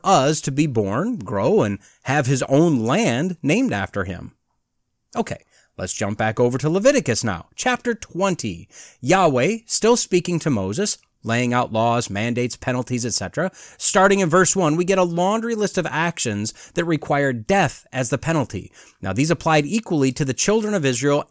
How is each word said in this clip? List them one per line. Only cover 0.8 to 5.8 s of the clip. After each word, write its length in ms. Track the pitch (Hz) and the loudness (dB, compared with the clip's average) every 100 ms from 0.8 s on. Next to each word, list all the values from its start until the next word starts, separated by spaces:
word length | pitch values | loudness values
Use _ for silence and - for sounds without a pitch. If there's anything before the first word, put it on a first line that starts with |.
| 98 113 220 220 | 0 0 -2 -4
grow, 420 | 95 101 120 208 | -4 0 2 2
and 180 | 110 98 - _ | 2 -2 -8 _
have 220 | - 143 127 | -2 0 0
his 180 | 131 | 0
own 400 | - 139 175 135 | 2 4 4 4
land 540 | 110 170 208 120 180 170 | 2 2 2 0 -2 -4
named 300 | 135 196 262 | 0 2 0
after 320 | 101 92 101 | -2 -4 -6
him. 300 | 92 87 - _ _ _ _ _ _ _ _ - | -6 -8 -12 _ _ _ _ _ _ _ _ -8
Okay, 260 | - - _ _ _ | -6 -8 _ _ _
let's 160 | - | -12